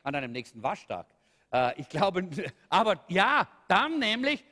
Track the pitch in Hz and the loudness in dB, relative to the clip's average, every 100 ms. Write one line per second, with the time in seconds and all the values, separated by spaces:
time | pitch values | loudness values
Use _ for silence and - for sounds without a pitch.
0 | 139 143 127 123 117 117 123 202 - 95 | -6 -6 -6 -10 -12 -6 -6 -6 -8 -10
1 | - _ _ _ _ 127 123 - 143 151 | -12 _ _ _ _ 0 0 -2 -6 -2
2 | 196 185 180 147 143 - - 180 220 185 | 0 0 -4 -6 -10 -12 0 2 4 0
3 | - 180 220 285 196 - - 190 294 320 | 0 2 4 2 0 -4 0 2 2 0
4 | 226 226 269 294 - | -2 0 0 -2 -6